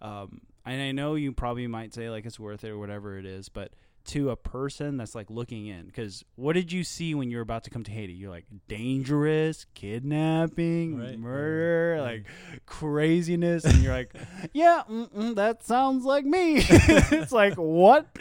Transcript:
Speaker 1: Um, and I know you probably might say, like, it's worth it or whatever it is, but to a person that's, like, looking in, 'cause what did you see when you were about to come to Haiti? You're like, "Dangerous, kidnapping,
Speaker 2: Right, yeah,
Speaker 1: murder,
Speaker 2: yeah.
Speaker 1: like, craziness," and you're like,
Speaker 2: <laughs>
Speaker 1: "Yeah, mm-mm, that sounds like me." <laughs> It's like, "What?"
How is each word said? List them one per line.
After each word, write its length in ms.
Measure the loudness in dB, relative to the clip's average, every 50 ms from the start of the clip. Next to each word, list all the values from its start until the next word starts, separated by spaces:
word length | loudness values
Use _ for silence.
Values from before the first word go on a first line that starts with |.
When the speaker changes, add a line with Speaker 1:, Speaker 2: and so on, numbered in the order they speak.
Speaker 1:
Um, 400 | -16 -14 -14 -14 -14 -16 -18 -20 -20 _ _ _ _
and 160 | -10 -8 -8
I 100 | -6 -6
know 240 | -6 -4 -4 -4 -4
you 160 | -4 -4 -6
probably 360 | -6 -6 -6 -6 -6 -6 -6 -8
might 260 | -8 -8 -10 -12 -12
say, 160 | -12 -10 -10
like, 160 | -10 -10 -12
it's 140 | -12 -14 -14
worth 240 | -14 -14 -12 -12 -12
it 40 | -12
or 60 | -12 -10
whatever 400 | -10 -10 -10 -12 -12 -12 -12 -12
it 80 | -12
is, 220 | -14 -14 -14 -16 -16
but 240 | -14 -14 -14 -14 -16 _ _ _ _ _ _
to 260 | -8 -4 -2 -2 -2
a 40 | -2
person 600 | -4 -6 -8 -6 -6 -6 -8 -8 -8 -8 -6 -6 -6
that's, 180 | -8 -10 -12
like, 140 | -14 -14 -12
looking 380 | -10 -10 -10 -10 -10 -12 -12 -12
in, 220 | -12 -14 -16 -16
'cause 340 | -12 -12 -12 -12 -12 -16 -20 _ _
what 180 | -6 -2 0 0
did 200 | 0 0 -2 -4
you 100 | -6 -6
see 320 | -6 -6 -6 -4 -4 -2
when 140 | -2 -4 -4
you 60 | -4 -6
were 60 | -6
about 200 | -6 -8 -8 -8
to 60 | -10
come 140 | -12 -12 -10
to 60 | -10
Haiti? 200 | -10 -10 -10 -10
You're 200 | -12 -12 -14 -14
like, 140 | -14 -14 -16 -18 -20 -20 -16 -12
"Dangerous, 1000 | -10 -6 -4 -2 -2 -2 -2 0 0 0 2 2 0 0 0 -2 -4 -8 -12 -20 _
kidnapping, 1200 | -14 -10 -10 -8 -8 -6 -4 -2 0 0 2 2 0 0 -2 -2 -2 -2 0 0 -2 -2 -4 -6 -8
Speaker 2:
Right, 140 | -8 -10
yeah, 40 | -10
Speaker 1:
murder, 800 | -10 -10 -8 -6 -6 -4 -4 -2 -2 0 2 2 2 2 0 0
Speaker 2:
yeah. 60 | -2
Speaker 1:
like, 240 | -2 -4 -6 -8 -10 -14 -18 -20 -18 -18 -18 -18 -18
craziness," 1000 | -18 -12 -8 -4 -2 0 2 4 4 4 4 2 0 0 0 2 0 0 0 2
and 160 | 4 6 6
you're 120 | 6 4 2
like, 200 | -2 -4 -8 -12 -16 -18 -16 -14
Speaker 2:
<laughs> 200 | -12 -12 -6 0
Speaker 1:
"Yeah, 300 | 4 6 6 6 6 2 -4
mm-mm, 460 | -6 -8 -8 -6 -6 -4 -4 -2 0
that 280 | 0 0 0 0 -2 -2
sounds 400 | 0 2 2 2 2 2 0 0
like 220 | 0 0 2 2
me." 360 | 2 2 2 4 4 4 4 6
<laughs> 40 | 8
It's 600 | 8 8 10 8 8 8 6 6 4 0 0 2
like, 220 | 2 4 4 4 2
"What?" 520 | 0 -2 0 4 8 10 10 10 8 6 0 -2 -2